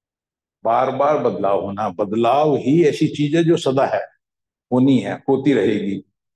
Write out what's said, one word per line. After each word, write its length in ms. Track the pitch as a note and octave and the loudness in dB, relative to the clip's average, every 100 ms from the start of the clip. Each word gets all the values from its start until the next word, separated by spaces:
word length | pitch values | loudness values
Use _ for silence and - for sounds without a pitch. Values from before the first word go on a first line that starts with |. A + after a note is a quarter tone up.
| _ _ _ _ _ _ | _ _ _ _ _ _
बार 320 | A2 A#2+ C3 B2+ | -2 0 0 0
बार 220 | C#3+ D3+ | 0 2
बदलाव 460 | A#2+ F#2 G2 G2 | 0 -2 -2 -2
होना। 240 | G2+ G2+ G#2+ | -2 -6 -6
बदलाव 680 | F2 G#2 A2 A#2 C#3 D#3 C3 | -4 -4 0 2 2 2 0
ही 280 | A2 D#3+ | 2 2
ऐसी 240 | D#3 - D#3+ | 2 2 -2
चीज 280 | - D3 D#3+ | -2 -2 0
है 80 | |
जो 120 | E3 E3 | 2 0
सदा 300 | C#3+ C3 A2+ | 0 0 0
है, 180 | G2+ - _ _ _ _ _ - | -2 -6 _ _ _ _ _ -4
होनी 260 | B2+ C3+ B2+ | 0 2 2
है, 240 | G2+ F2+ - | 0 -6 -2
होती 240 | C3+ D3 | 0 2
रहेगी। 520 | B2+ G2+ G#2 G2 G2 - _ _ | 2 2 0 -4 -8 -10 _ _